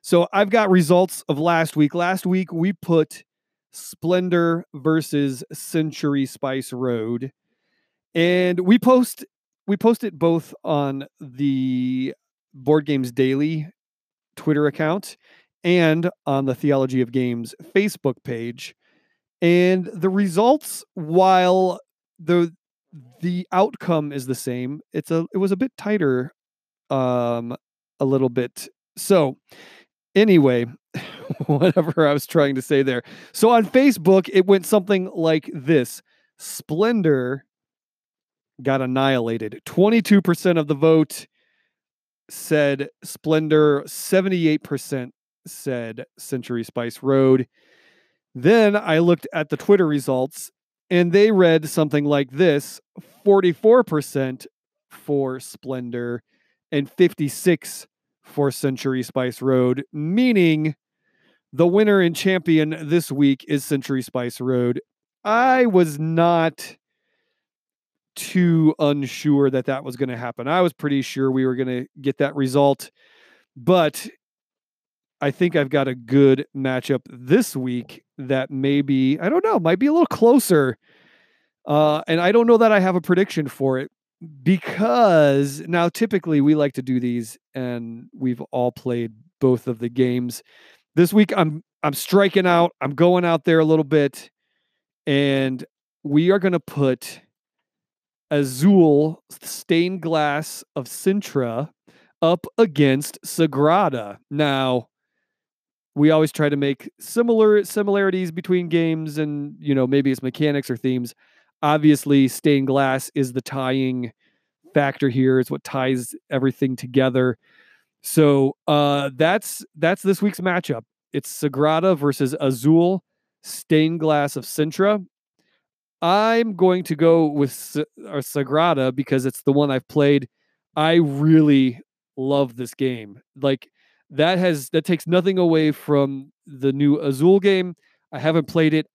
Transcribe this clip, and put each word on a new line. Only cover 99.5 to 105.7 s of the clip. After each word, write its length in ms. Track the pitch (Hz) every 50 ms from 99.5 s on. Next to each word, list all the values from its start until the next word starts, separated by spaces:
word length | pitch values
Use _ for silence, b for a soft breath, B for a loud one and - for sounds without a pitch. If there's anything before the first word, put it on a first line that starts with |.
| - - - _ 175 165 175 180 190 190 160
Glass 640 | 165 165 156 151 147 143 147 160 - - - - _ _
of 120 | - 131
Sintra 840 | - - - - 190 190 208 196 - - 143 127 120 113 117 143 156 _ _ _ b b b b b b b
up 260 | - 165 175 175 - - _ -
against 600 | 233 202 147 139 147 139 131 135 147 - - - _
Sagrada. 920 | - - - 170 156 139 131 143 151 165 190 202 165 135 120 110 101 101 - _ _
Now, 580 | 139 143 151 147 139 135 135 131 127 123 113 _ _ _ _ _ _ _ _ _ _ _ _ _ _ _ _ _